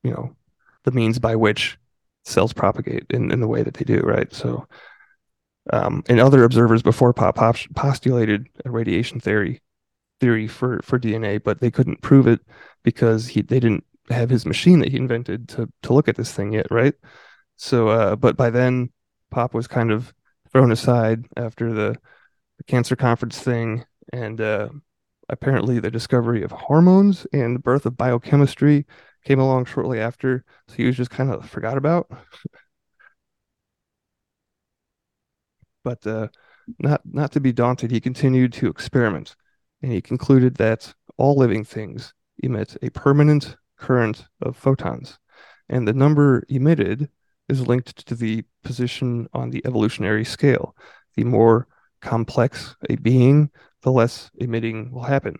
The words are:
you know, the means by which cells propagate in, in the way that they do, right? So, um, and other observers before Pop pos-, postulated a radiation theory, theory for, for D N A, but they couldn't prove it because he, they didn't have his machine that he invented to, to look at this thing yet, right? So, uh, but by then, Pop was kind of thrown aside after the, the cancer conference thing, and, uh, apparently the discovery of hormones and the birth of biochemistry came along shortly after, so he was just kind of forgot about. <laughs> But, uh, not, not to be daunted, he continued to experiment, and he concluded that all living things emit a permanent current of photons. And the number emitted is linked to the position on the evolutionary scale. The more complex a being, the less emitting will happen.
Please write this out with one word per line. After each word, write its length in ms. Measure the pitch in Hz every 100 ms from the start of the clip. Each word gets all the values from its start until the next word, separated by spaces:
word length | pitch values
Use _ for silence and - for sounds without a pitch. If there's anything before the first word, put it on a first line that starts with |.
you 80 | 131
know, 220 | 117 123 - _ _ _ _
the 80 | -
means 260 | 123 113 117
by 160 | 113
which 420 | 113 110 107 - - _ _ _ _
cells 280 | - - 110
propagate 520 | - 98 - - - -
in, 220 | 123 -
in 80 | 127
the 80 | 110
way 160 | 113
that 100 | 113
they 100 | -
do, 140 | - -
right? 320 | - - -
So, 340 | - 123 123 - - - _ _ _ _ _ _ _ -
um, 320 | - 90 85 -
and 120 | 120
other 240 | 131 139
observers 380 | 120 123 117 113
before 300 | - 117 123
Pop 220 | 120 101
pos-, 320 | - 113 117 -
postulated 720 | - 139 135 123 123 110 104 127 _
a 60 | 131
radiation 480 | 117 110 90 123 123
theory, 420 | - 107 101 127 _ _ _ _ _ _
theory 260 | 123 110 107
for, 340 | - 127 117
for 160 | - 127
D 160 | 117 110
N 80 |
A, 140 | 110 104
but 220 | - 107
they 120 | 120
couldn't 280 | - 123 -
prove 280 | - 139 120
it 120 | 117 _ - - _
because 420 | - - 117 113 120
he, 160 | -
they 160 | - 127
didn't 260 | 120 104 _ _ _
have 220 | 120 120
his 160 | 123 -
machine 320 | - 180 175
that 140 | -
he 40 | 131
invented 520 | 131 117 123 98 117
to, 200 | - 113 _
to 100 | -
look 160 | 127 151
at 60 |
this 180 | - 113
thing 200 | - 101
yet, 160 | 110 -
right? 240 | 117 135 - _ - - _ _ _
So, 320 | - 123 110
uh, 280 | 110 104 107
but 200 | 123 -
by 140 | 120
then, 400 | 117 127 127 123 _ _ _ _
Pop 200 | - 120
was 140 | 117 117
kind 240 | - 117
of 240 | 110 117 _ _ _ _
thrown 180 | 131 131
aside 560 | 113 - 120 110 113 117 -
after 360 | 117 - 117
the, 240 | 110 104 120 _ _ _ _ _ _
the 60 |
cancer 300 | - 127 120
conference 460 | 127 127 117 117 -
thing, 440 | - 117 113 113 - _ -
and, 280 | 123 110 110
uh, 280 | 110 107 107 147 _ _ _ _ _
apparently 520 | 120 - 135 120 120
the 100 | 107
discovery 540 | 117 - 127 117 117
of 80 | -
hormones 720 | - - 151 180 185 202 185 -
and 240 | 147 120 123
the 40 |
birth 240 | - 135
of 120 | - 123
biochemistry 880 | 127 120 - 143 139 - 147 147 147 _ _ _
came 160 | - 135
along 240 | 131 131
shortly 340 | 123 - 123 117
after, 460 | 110 - 131 127 - _ _
so 60 | -
he 80 |
was 120 | 120 127
just 140 | 123
kind 220 | - 135
of 180 | 104 -
forgot 260 | - 113 135
about. 320 | 143 175 -
<laughs> 100 | - _ - - _ _ _ _ _ _ _ _ _ _ _ _ _ _ _ _ _ _ _ _ _ _ _ _ _ _ _ _ _ _ _ _ _
But, 220 | - 120
uh, 220 | 107 110 110 _ _ _ - -
not, 200 | 139 147
not 260 | - - 143
to 80 | 147
be 120 | 135
daunted, 400 | 120 120 127 120
he 80 | 120
continued 520 | 127 127 135 127 127
to 120 | - 113
experiment, 720 | - - 135 117 85 - _ _ _ _ _
and 100 | 135
he 80 | 107
concluded 560 | - 127 - 135 127 127
that 360 | 110 110 - _ _ -
all 200 | 131 143
living 260 | 123 107
things 500 | 107 - 104 - - _ _ -
emit 340 | 131 113 104 -
a 80 | 123
permanent 680 | - - 143 151 151 - - _ _
current 500 | - 127 113 117 - _
of 160 | - 127
photons. 600 | 139 135 87 123 135 - _ _ - _ _
And 180 | 127 110
the 60 |
number 520 | 127 139 151 143 127 -
emitted 600 | 139 143 165 92 113 147 _ _ _ _
is 180 | 135 123
linked 400 | 123 123 - -
to 80 |
the 300 | 117 113 113 - _
position 680 | - 120 123 - 127 120 113
on 180 | 123 123
the 140 | 127
evolutionary 600 | - 120 107 - 98 107
scale. 500 | 113 - 143 127 - _ - _ _
The 100 | -
more 440 | 117 117 113 113 - _ _ _
complex 760 | - 117 117 - 120 - - - -
a 60 | 117
being, 540 | - 127 123 147 147 _ _ _
the 100 | -
less 380 | 127 120 - - -
emitting 540 | 127 113 113 110 117
will 120 | 127
happen. 340 | 123 139 - -